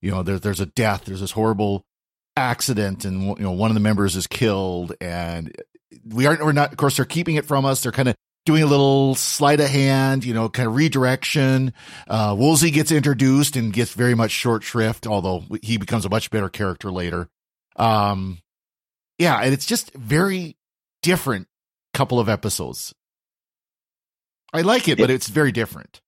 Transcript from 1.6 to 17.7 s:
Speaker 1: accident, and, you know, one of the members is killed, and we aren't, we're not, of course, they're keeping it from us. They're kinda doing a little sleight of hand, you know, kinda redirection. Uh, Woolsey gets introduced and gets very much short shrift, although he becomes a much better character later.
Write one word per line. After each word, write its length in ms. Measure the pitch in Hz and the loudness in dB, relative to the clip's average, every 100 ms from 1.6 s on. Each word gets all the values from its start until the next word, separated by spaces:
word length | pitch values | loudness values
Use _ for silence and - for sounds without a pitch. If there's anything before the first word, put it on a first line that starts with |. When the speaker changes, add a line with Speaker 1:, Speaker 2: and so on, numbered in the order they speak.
| 104 98 _ _ _ _ _ - | 0 -2 _ _ _ _ _ -4
Speaker 1:
accident, 720 | 127 120 - 110 101 95 101 | -2 -2 -2 -2 -2 -4 -6
and, 180 | 92 | -4
you 200 | 98 101 | -4 -4
know, 80 | 101 | -4
one 200 | 90 110 | -2 0
of 20 | |
the 60 | 110 | 2
members 360 | 107 104 101 90 | 2 2 0 -2
is 120 | 87 | -6
killed, 680 | - 117 98 95 90 87 87 | -2 0 0 -2 -4 -8 -10
and 500 | 90 87 85 85 82 - - _ _ - 113 | -8 -6 -6 -6 -10 -14 -20 _ _ -20 -10
we 220 | 110 135 | 0 2
aren't, 160 | 160 151 | 2 2
we're 60 | |
not, 200 | 143 147 | 2 0
of 60 | - | 0
course, 200 | 143 - | -2 0
they're 80 | 131 | -2
keeping 300 | 160 175 151 | -2 -2 -2
it 100 | - | 0
from 200 | 139 135 | 0 0
us. 160 | 135 | 0
They're 100 | - | -2
kinda 220 | 110 131 110 _ _ - | 0 0 -2 _ _ 2
doing 160 | 156 | 4
a 60 | 151 | 6
little 480 | 143 139 135 135 131 | 4 6 4 4 2
sleight 440 | - - 143 147 | -2 0 2 4
of 80 | 143 | 4
hand, 560 | 139 135 135 135 135 | 2 2 4 2 0
you 120 | 120 113 | -2 -2
know, 140 | 113 | -2
kinda 200 | - 120 | -2 -2
redirection. 1040 | 113 156 135 127 127 - 151 135 131 131 - - - - | 2 2 2 2 0 -2 2 4 2 0 -6 -18 -20 -4
Uh, 280 | 110 107 101 | 0 0 4
Woolsey 320 | 139 160 165 | 4 4 4
gets 220 | 147 147 | 2 2
introduced 640 | 156 143 135 135 135 143 131 | 2 2 2 4 4 2 -2
and 180 | 113 | -4
gets 180 | 101 120 | -2 -4
very 200 | - 123 | 0 2
much 160 | 120 110 | 2 0
short 340 | - 123 113 | 0 0 -2
shrift, 440 | - 120 110 - 113 | -2 -2 -2 -2 -4
although 360 | 104 92 92 - 110 | -2 -2 -4 -6 -12
he 140 | 107 113 | -4 -4
becomes 280 | 98 117 98 | -2 -4 -2
a 40 | |
much 200 | 104 - | -4 -2
better 180 | 110 98 | -4 -4
character 440 | - 101 87 101 | -4 -6 -4 -8
later. 360 | 92 87 85 87 _ _ _ _ | -6 -4 -6 -8 _ _ _ _